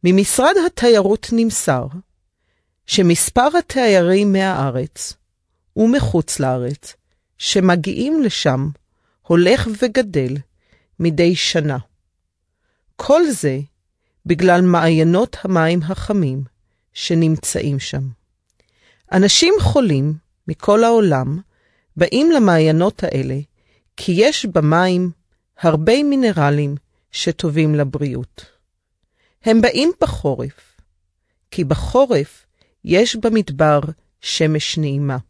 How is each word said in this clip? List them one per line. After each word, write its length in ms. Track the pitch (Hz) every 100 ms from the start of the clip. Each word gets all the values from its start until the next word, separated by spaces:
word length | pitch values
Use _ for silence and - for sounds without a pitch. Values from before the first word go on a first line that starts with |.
ממשרד 500 | 175 190 196 - 269 392 339
התיירות 600 | - 240 226 190 214 -
נמסר 560 | 233 226 208 - 131 127 160 - _ _ _ _ _ _ _ _
שמספר 720 | - 180 170 - - 262 339
התיירים 760 | - 269 240 190 175 185 202
מהארץ 800 | 190 190 185 139 123 143 - - - _ _ _ _ _ -
ומחוץ 640 | 226 269 113 165 151 -
לארץ 560 | 135 127 123 143 - - _ _ _ _
שמגיעים 840 | - 208 185 175 160 - 254 320
לשם 480 | 247 - 156 131 139 143 _ _ _ _
הולך 460 | _ 170 180 247 226 214
וגדל 560 | 254 214 220 165 127 143 - _ _ _ _ _
מדי 360 | 170 156 170 175
שנה. 420 | - 170 151 131 - _ _ _ _ _ _ _ _ _ _ _
כל 260 | - 294 330
זה 280 | 220 147 131 143 _ _ _ _ _ -
בגלל 360 | 165 180 175
מעיינות 760 | 180 175 165 160 160 180 240 -
המים 360 | 190 185 160 175
החמים 600 | 156 190 - 208 151 131 135 _ _ _ _
שנמצאים 840 | - - 170 165 156 - - - 139
שם. 280 | - 139 135 120 _ _ _ _ _ _ _ _ _
אנשים 420 | 190 196 - 339 415
חולים 540 | - 294 233 143 143 156 _ _ -
מכל 360 | 160 - 208
העולם 560 | 233 233 202 139 131 156 196 _ _ _ _ -
באים 340 | 175 240 311
למעיינות 720 | 320 208 165 156 156 180 -
האלה 360 | - 135 131 131 147 _ _ _ _ -
כי 140 | - 175
יש 300 | 240 302 220
במים 680 | 175 151 160 185 180 180 165 _ _ _ _
הרבה 440 | 175 156 160 247
מינרלים 720 | 294 277 247 170 143 147 147 143 _ _ _
שטובים 640 | - - 165 170 151 156 151
לבריאות. 680 | 139 147 143 127 127 - - _ _ _ _ _ _ _ _ _
הם 180 | - 226
באים 300 | 226 - 302 370
בחורף, 760 | - - 147 127 127 - _ _ _ _ _ _ _ _ _
כי 120 | -
בחורף 840 | 151 156 - 247 269 190 147 _ _ _ _ _
יש 320 | - 175 233 233
במדבר 640 | 226 220 185 139 156 147 147 160 _ _
שמש 560 | - - 156 151 - -
נעימה. 400 | 151 139 143 127